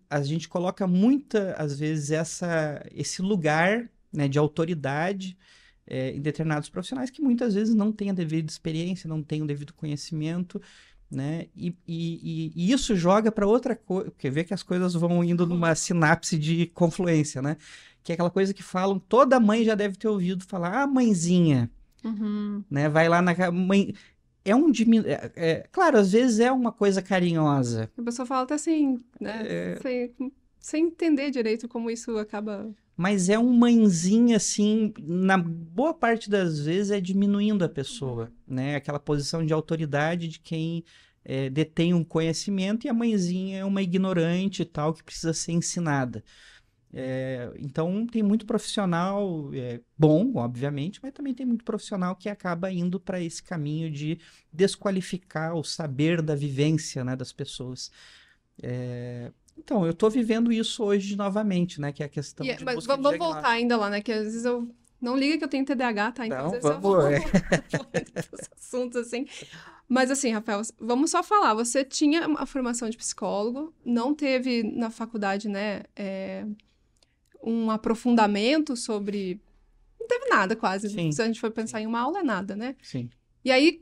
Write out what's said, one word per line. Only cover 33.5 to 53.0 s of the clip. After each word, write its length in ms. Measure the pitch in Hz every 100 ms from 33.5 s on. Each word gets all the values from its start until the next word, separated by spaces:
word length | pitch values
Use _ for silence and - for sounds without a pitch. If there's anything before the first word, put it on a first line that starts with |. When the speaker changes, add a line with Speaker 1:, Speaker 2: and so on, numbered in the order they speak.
Speaker 1:
mãezinha, 840 | 240 240 233 214 170 180 220 240 220
assim, 560 | - - 208 220 214 -
na 340 | 151 175 190 190
boa 540 | 170 165 165 175 302
parte 340 | 320 233 226 208
das 300 | 202 180 151
vezes 300 | 147 180 202
é 100 | 208
diminuindo 640 | 180 190 202 202 208 214
a 40 | 160
pessoa, 560 | 151 135 - 135 120 113 - -
Speaker 2:
Uhum. 60 | 131
Speaker 1:
né? 200 | 135 147
Aquela 220 | 143 147
posição 440 | - 147 139 170
de 80 | 160
autoridade 760 | 156 156 165 156 143 151 175 165
de 100 | 160
quem... 460 | - 165 160 165 165 - _ _
é, 240 | - 135 135
detém 420 | 135 156 - 170
um 100 | 175
conhecimento 800 | 165 165 165 160 - 196 190 220 294
e 40 |
a 40 |
mãezinha 640 | 226 233 214 175 185 190 190
é 60 |
uma 180 | 190 196
ignorante 800 | 190 185 190 180 165 180 190 190
e 20 | 165
tal, 260 | - 151
que 80 | 160
precisa 280 | - - 165
ser 180 | 160 -
ensinada. 720 | 170 165 180 170 139 127 107 - - - - _ _ _
É, 600 | - 131 131 131 127 120 -
então, 460 | 143 143 165 196 233
tem 160 | 226
muito 220 | 208 220
profissional, 1040 | - 226 - - 190 170 185 196 202 160 139
é, 260 | 139 123 120 - -
bom, 360 | 156 151 254
obviamente, 640 | 226 120 120 139 143 151 -
mas 100 | 269
também 200 | - 277
tem 140 | 247 254
muito 180 | 226
profissional 520 | - 220 - 202 180 185
que 120 | 208
acaba 420 | 202 185 170 190
indo 280 | 185 175
pra 220 | 190